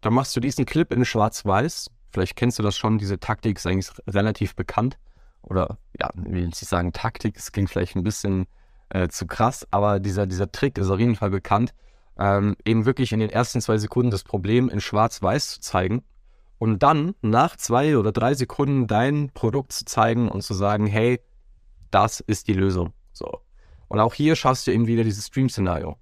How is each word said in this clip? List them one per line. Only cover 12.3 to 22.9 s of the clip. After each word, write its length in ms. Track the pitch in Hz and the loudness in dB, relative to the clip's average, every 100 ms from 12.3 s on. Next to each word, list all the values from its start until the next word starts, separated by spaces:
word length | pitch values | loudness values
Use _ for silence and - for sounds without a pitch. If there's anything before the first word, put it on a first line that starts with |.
| 101 104 98 | 2 2 0
eben 220 | - 113 110 | 0 2 2
wirklich 260 | 135 123 | 0 0
in 80 | 110 | 0
den 100 | 107 | 0
ersten 300 | 110 120 127 | 0 0 -2
zwei 180 | - 110 | 0 0
Sekunden 320 | 104 - 123 | 0 0 0
das 120 | 101 | 0
Problem 460 | - 104 95 120 127 | -4 -6 2 2 2
in 100 | 104 | -2
Schwarz-Weiß 760 | - 104 113 - 92 131 - | -2 0 0 0 0 0 -4
zu 60 | - | -10
zeigen 440 | - 92 92 110 - - - _ _ - | -4 0 0 -2 -6 -20 -20 _ _ -4
und 260 | 110 104 | 0 4
dann 300 | 143 156 160 196 | 4 4 0 -2
nach 360 | 110 113 160 - | 2 4 2 0
zwei 420 | - 110 151 143 | 0 2 4 2
oder 140 | 104 | 2
drei 220 | 104 117 | 2 0
Sekunden 520 | 139 123 - 143 139 117 | 0 -4 -2 0 0 2
dein 440 | 107 127 147 143 | 2 2 0 -4
Produkt 420 | - 113 135 131 | -2 -2 -2 -4
zu 120 | - - | -10 -6
zeigen 420 | - 110 117 117 | 0 2 2 0
und 140 | 98 | -2
zu 120 | - | -6
sagen, 320 | 95 101 104 107 | -2 0 2 0
hey, 340 | 107 117 123 _ - _ - - - - | 2 2 0 _ -20 _ -20 -20 -20 0
das 300 | 101 110 - | 2 2 -2
ist 260 | - 104 - | -4 -4 0
die 60 | |
Lösung. 400 | 95 95 92 87 | 2 2 2 -4